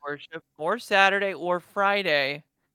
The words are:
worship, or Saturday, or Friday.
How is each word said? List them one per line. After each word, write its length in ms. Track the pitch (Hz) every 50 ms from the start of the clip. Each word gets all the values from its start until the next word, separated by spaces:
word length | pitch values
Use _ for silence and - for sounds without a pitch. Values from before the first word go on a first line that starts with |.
| - 143
worship, 360 | 147 143 - - 160 165 - _ _ -
or 220 | 151 170 208 240
Saturday, 540 | - - 208 196 196 196 190 202 202 196 185
or 260 | 139 165 175 180 175
Friday. 840 | - - - 202 196 196 202 202 196 175 151 143 139 135 143 147 - _ _ _ _ _